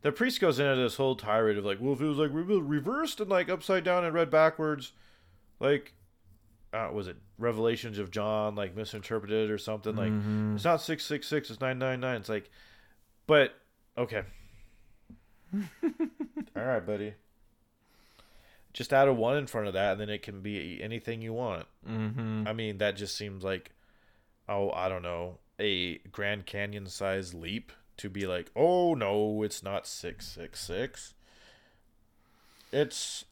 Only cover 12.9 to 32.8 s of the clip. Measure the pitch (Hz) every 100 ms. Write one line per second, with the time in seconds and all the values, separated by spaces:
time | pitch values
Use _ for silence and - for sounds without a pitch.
12.9 | _ _ _ - 151 135 - _ _ _
13.9 | - 123 110 95 - - - - - -
14.9 | - - - _ _ - 190 185 - 339
15.9 | - 320 - 311 - - - 123 120 90
16.9 | 104 107 101 _ _ _ _ _ _ _
17.9 | _ _ - - - - - - - 120
18.9 | 135 139 123 113 143 135 117 104 95 101
19.9 | 98 104 104 - 101 98 101 78 87 104
20.9 | 113 - 117 113 113 123 87 - _ -
21.9 | 110 107 117 113 110 107 113 110 98 104
22.9 | 98 104 - 104 98 95 92 - - _
23.9 | _ _ _ _ _ - 101 98 - 95
24.9 | 92 87 85 90 87 _ - 104 92 90
25.9 | 80 98 - 101 104 92 101 101 104 95
26.9 | - 98 95 92 87 82 107 - - _
27.9 | - 104 95 95 90 - 110 160 180 175
28.9 | 151 101 104 107 107 107 - 95 98 -
29.9 | - 87 - - - 85 - - 92 131
30.9 | - - - _ - - - _ _ _
31.9 | _ _ _ _ _ _ - - 135